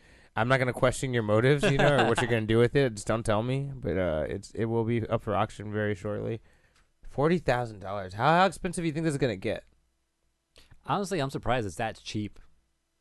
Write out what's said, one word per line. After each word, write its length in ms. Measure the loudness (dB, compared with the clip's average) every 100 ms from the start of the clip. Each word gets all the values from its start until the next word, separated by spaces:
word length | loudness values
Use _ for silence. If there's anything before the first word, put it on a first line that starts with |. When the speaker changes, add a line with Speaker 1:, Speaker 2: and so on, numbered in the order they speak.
Speaker 1:
<laughs> 360 | -20 -20 -10 -2
I'm 120 | 2
not 100 | 2
gonna 140 | 2
question 420 | 2 0 2 -2
your 80 | 0
motives, 400 | 2 4 6 4
you 160 | 4 4
know, 200 | 4 4
or 80 | 2
what 140 | 2
you're 80 | 2
Speaker 2:
<laughs> 0 |
Speaker 1:
gonna 160 | 0 2
do 120 | 4
with 160 | 4
it. 200 | 4 2
Just 120 | 0 -2
don't 180 | -2
tell 200 | 2 0
me. 260 | 0 -4 -4
But, 220 | -6 -4 0
uh, 280 | 0 0 -2
it's, 220 | -6 -8 -4
it 80 |
will 180 | -2 0
be 220 | 0 0 0
up 160 | -4
for 140 | -2 -2
auction 360 | -2 -6 -8
very 220 | -4 -2
shortly. 460 | -4 -6 -6 -6 -8 _ _ _ _ _ _ -14
Forty 280 | -2 0 0
thousand 400 | 0 0 -2 -8
dollars. 360 | -8 -8 -8
How, 100 | -2 4 6
how 60 | 4
expensive 360 | 2 -6 -4
do 40 | -4
you 60 |
think 120 | -2
this 80 | -2
is 40 | 0
gonna 180 | 0 0
get? 260 | -4 -6 -8 _ _ _ _ _ _ _ _ -20 -20 -18 -4
Speaker 2:
Honestly, 340 | -2 -2 -2
I'm 100 | -2
surprised 360 | -4 -2 0 -2
it's 100 | -4
that 240 | -6 -6
cheap. 360 | -8 -6 -6 -10 -20 _ _ _ _ _